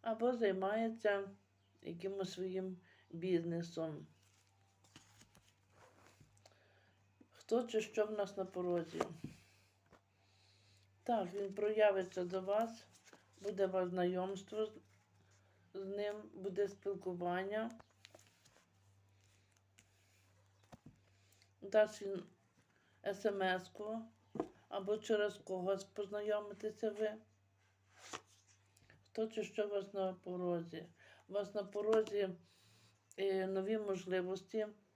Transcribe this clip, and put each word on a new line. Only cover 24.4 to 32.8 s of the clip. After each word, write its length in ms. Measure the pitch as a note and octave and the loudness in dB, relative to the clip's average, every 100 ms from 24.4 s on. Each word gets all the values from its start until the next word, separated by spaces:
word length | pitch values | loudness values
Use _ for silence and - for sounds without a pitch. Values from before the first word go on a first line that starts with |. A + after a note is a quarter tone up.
| - - - | -6 -6 -6
або 280 | G3+ F#3+ G#3+ | -4 0 -2
через 400 | - G#3+ G#3 G3+ | 2 2 2 -2
когось 460 | - F#3 F3+ F#3+ | -6 -2 0 0
познайомитеся 1040 | - - G3 G#3 G#3 G#3 G#3 G3+ G#3+ - A3 | -2 -8 -4 -2 0 0 -2 -6 -6 -2 -2
ви. 240 | G#3+ G#3+ A3 - _ _ _ _ _ _ - - - - - _ - _ - - - _ | 0 -2 -2 -16 _ _ _ _ _ _ -20 -14 -14 -14 -20 _ -20 _ -20 -20 -20 _
Хто 200 | - A3 | -2 -2
чи 160 | G#3+ | 0
що 220 | G3 - G#3 | -2 0 0
у 40 | |
вас 240 | G3+ G3 | 0 -2
на 200 | G3 F#3+ | -2 -2
порозі? 720 | F#3 F3+ F3+ F3+ F3 E3+ E3 - - - - - | -2 -6 -2 2 0 -2 -8 -12 -18 -20 -20 -4
У 60 | |
вас 200 | G3 G3 | -2 -2
на 100 | G#3+ | -4
порозі, 680 | F#3 G#3 G#3+ A3 G#3+ G3+ G3 F3 - - - - | -4 0 4 4 4 0 0 -4 -16 -20 -20 -20